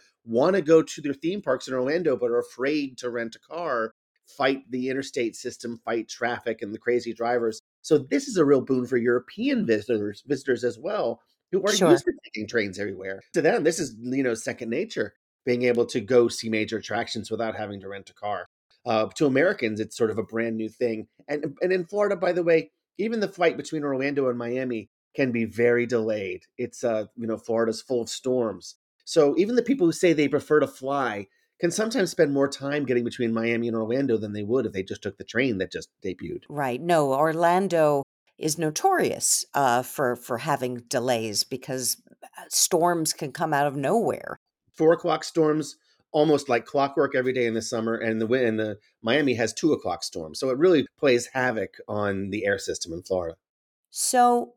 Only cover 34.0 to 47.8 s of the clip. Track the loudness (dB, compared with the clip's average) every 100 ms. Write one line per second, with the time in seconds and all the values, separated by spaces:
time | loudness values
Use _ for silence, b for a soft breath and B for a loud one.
34 | 0 0 -2 -6 -2 0 -2 -4 -8 -8
35 | -8 -10 -6 -2 0 0 -4 -8 -12 _
36 | -10 -8 -10 -10 -10 -6 -4 -4 2 2
37 | 4 2 2 4 4 4 2 4 4 2
38 | -2 _ _ -6 -4 -2 -2 0 2 2
39 | 0 0 0 0 -2 2 4 2 0 -2
40 | -2 -2 -4 -4 -2 -2 -2 -6 -4 -2
41 | 0 0 -2 -4 -4 -6 -8 -6 -4 -6
42 | _ _ -20 -18 -6 -2 2 2 2 2
43 | -2 -4 -6 -4 0 2 0 0 0 2
44 | 0 -2 -6 -14 _ _ _ 2 4 4
45 | 2 -2 -2 2 2 2 -2 -10 _ _
46 | _ 2 4 4 2 -2 0 0 2 2
47 | 0 2 0 2 0 0 -4 -4